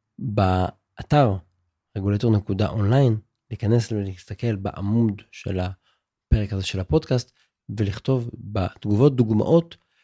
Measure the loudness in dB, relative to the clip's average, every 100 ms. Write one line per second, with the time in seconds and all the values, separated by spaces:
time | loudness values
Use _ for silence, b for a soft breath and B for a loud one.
0 | _ -10 -4 0 2 2 0 -6 _ -20
1 | 0 4 4 0 -8 _ _ _ _ -4
2 | -2 0 2 2 0 -2 -2 0 2 4
3 | 4 2 -6 _ _ -4 2 2 0 -4
4 | -6 -10 -14 -6 -4 -4 -6 -6 -2 2
5 | 0 -2 -12 -12 -6 -4 -4 -8 _ _
6 | _ _ _ 0 0 -4 -4 -6 -2 -2
7 | 0 -2 -2 _ _ _ -10 -4 -4 -2
8 | -2 -2 -4 -10 -8 -4 -4 -6 0 4
9 | 4 4 2 2 2 2 0 -10 _ _